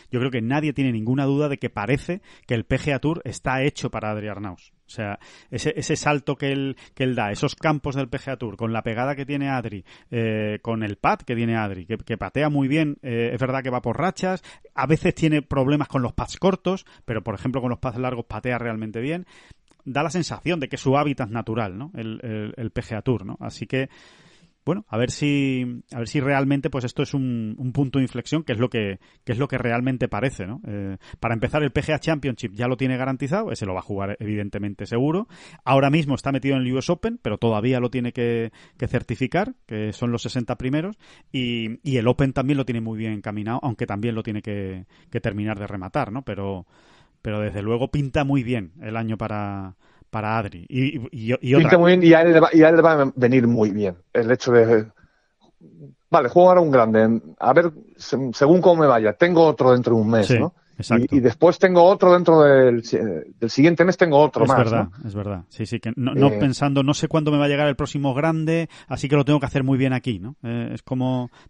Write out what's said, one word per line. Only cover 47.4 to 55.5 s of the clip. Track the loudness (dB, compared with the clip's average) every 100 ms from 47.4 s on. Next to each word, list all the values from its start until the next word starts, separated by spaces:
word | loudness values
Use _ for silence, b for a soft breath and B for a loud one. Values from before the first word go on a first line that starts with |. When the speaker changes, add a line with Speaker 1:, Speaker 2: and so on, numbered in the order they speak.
| -4 -6
Speaker 1:
luego | -4 -2 -2
pinta | -2 -2 -2 0
muy | 0
bien | 0 -4 -6 -14
el | -10 -6
año | -6 -6
para, | -6 -6 -6 -8 -12 -16 _ _ -12
para | -8 -4 -4
Adri. | -4 -12 -8
Y, | -2 -2 -4
y, | -10 -8 -4
y, | -2
y | 4
otra | 6 8
Speaker 2:
Pinta | 6
muy | 8 8
bien |
y | 8
a | 8
él | 8
le | 8
va, | 8
y | 8
a | 8
él | 8
le |
va | 6 6
a | 2 2
venir | 4 4 4
muy | 2 0
bien | 0 -4 -6 _
el | -2 0
hecho | 0 4
de, | 6 6 4 2 _ _ _ _ _ _